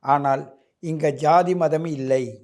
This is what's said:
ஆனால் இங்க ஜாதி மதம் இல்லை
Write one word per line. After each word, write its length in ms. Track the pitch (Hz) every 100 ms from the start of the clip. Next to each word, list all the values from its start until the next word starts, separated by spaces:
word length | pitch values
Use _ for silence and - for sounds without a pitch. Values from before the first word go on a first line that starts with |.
| 135
ஆனால் 380 | 143 143 135 147 - _ _
இங்க 220 | 170 156 151 135
ஜாதி 380 | 151 170 175 180
மதம் 320 | 160 156 165
இல்லை 340 | 147 131 131 120 -